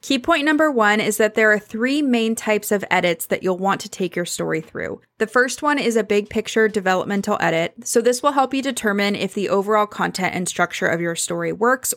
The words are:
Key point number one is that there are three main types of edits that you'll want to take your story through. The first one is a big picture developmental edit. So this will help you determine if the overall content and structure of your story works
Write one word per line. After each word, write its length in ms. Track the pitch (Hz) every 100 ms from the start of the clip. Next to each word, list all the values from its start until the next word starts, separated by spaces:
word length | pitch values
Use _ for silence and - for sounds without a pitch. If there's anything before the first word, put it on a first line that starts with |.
Key 160 | - 269
point 280 | 254 330 285
number 260 | 302 311
one 300 | 254 214 214
is 160 | 208 208
that 160 | 214
there 180 | 214 214
are 80 | 208
three 420 | - 220 240 277
main 320 | 285 240 226
types 380 | 226 - 208 208
of 140 | 208 -
edits 360 | 185 175 170 -
that 180 | 196
you'll 140 | 185 180
want 240 | 190 185
to 80 | -
take 260 | - 185 180
your 100 | 175
story 360 | - 170 160
through. 400 | 160 - - - _ _
The 100 | 220
first 340 | 254 254 247
one 160 | 302 285
is 200 | 226 226
a 80 | 208
big 240 | 208 208
picture 400 | - 214 - 220
developmental 680 | 208 190 185 - 202 196 208
edit. 320 | 170 165 165 -
So 160 | - 247
this 240 | 226 247
will 80 | 285
help 220 | 285 262
you 80 | 269
determine 560 | 269 247 220 202 202 208
if 160 | 190
the 160 | - 196
overall 360 | 202 196 214 208
content 480 | - 180 175 185
and 140 | - 180
structure 400 | - 175 - 185
of 140 | 165
your 160 | 170 170
story 340 | - 170 170
works 420 | 165 226 262 -